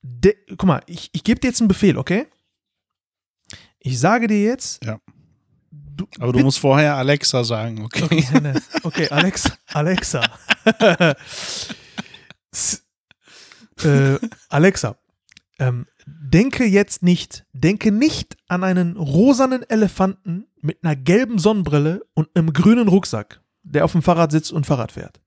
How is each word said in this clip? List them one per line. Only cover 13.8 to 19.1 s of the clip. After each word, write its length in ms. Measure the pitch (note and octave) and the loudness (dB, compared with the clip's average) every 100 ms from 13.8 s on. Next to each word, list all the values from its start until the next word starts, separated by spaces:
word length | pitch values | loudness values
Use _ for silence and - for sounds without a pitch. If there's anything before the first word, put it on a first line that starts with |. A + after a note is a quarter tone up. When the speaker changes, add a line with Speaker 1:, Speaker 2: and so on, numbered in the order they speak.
Speaker 1:
äh, 340 | D#3+ C#3+ C#3 C3+ A3+ - _ | 2 4 2 0 -4 -12 _
Alexa, 480 | C#3+ F3+ F#3+ A2+ - _ _ _ - _ _ | 2 2 2 -6 -8 _ _ _ -20 _ _
ähm, 280 | C3 B2 - _ - | -4 -2 -10 _ -20
denke 580 | D3+ C#3+ D#3+ B3+ - | -18 2 4 4 2
jetzt 380 | A#3+ F#3+ G3+ - | 2 4 2 0
nicht, 420 | F3+ F3 - - _ | 2 2 -2 -16 _
denke 380 | C3+ D3+ G#3 A3 | -2 0 2 0
nicht 460 | G#3 D4+ - - - _ | 2 0 -2 -10 -16 _
an 160 | F3+ | -4
einen 340 | F#3 F3+ F3 G3 | 0 0 0 -2
rosanen 720 | D3+ | -2